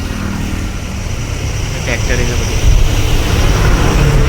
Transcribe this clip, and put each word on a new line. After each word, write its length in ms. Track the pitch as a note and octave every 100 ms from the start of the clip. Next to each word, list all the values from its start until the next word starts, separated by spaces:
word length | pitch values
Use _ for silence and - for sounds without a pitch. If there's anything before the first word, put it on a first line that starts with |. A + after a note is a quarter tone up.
| - - G2 - - - - - - - - - - - G2+ - - - -
ફેક્ટરી 400 | A#2 - A#2+ -
છે 100 | -
બધી. 240 | - - - - - - - - - - - - - - - - C#3 C#3